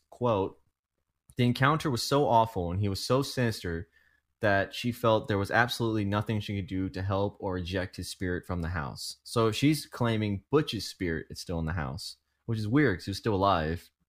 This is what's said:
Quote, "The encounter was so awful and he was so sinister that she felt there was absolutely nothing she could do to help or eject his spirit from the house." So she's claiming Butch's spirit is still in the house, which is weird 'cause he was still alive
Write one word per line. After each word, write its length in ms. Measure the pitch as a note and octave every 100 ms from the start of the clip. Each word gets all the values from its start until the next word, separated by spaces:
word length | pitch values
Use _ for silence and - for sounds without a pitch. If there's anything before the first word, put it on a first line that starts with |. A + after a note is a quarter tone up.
| _
Quote, 480 | - B2 G#2 G2 - _ _ _ _ _ _ _ -
"The 60 | B2
encounter 440 | A#2+ C3+ D#3 D#3
was 120 | A#2
so 260 | - C#3+ C3+
awful 420 | A2+ A2+ - F2
and 80 | F#2
he 120 | G2+
was 120 | F#2+
so 200 | - B2+
sinister 640 | C#3 - A#2+ G#2+ F2+ E2+ - _ _ _ _ -
that 320 | G#2+ G2 F#2+
she 180 | - A#2+
felt 360 | A#2 A#2 A2 -
there 100 | G2+
was 120 | G2
absolutely 540 | A2 B2 - A2+ A2
nothing 360 | G2 G#2 G#2+ G#2+
she 160 | - G2+
could 100 | F#2
do 240 | F#2+ F#2
to 100 | F#2
help 380 | F#2+ G2 G2+ -
or 160 | G2 F#2
eject 400 | F2 F#2+ F#2 -
his 140 | F2
spirit 340 | - F#2 F2+
from 160 | - F2
the 80 | E2
house." 480 | F2+ C2+ G#1 - -
So 260 | - A#2+ A2+
she's 360 | G#2+ C#3 D3 -
claiming 560 | - A#2+ A2 G#2+ G2 -
Butch's 360 | C#3+ D3+ A2 -
spirit 400 | - F2+ D#2+ -
is 100 | -
still 180 | - E2+
in 60 |
the 80 | D#2+
house, 440 | F2 C2+ D#2 - - _ _
which 140 | - A2
is 100 | G#2
weird 300 | C#3 C#3 E2+
'cause 80 | -
he 40 |
was 40 | F#2+
still 160 | A#2
alive 540 | F#2+ G2 F2 D#2 E2 - _